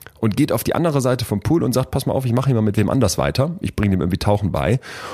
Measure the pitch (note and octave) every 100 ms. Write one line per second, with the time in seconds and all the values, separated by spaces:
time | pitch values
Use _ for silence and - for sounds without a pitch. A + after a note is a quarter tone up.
0 | - - A2+ G2 D3+ A2+ - - E3 C#3+
1 | B2+ B2 - G#2 - E3 C3 B2 C3 C#3+
2 | - C3 B2+ A#2+ C3 A#2 G#2+ G#2 G2+ C3+
3 | A2 - C#2 D2 D3 E3+ F#2 - G#2 F#2+
4 | E2 F#2 - G#2 F2 C#2+ C#2+ B2 - -
5 | -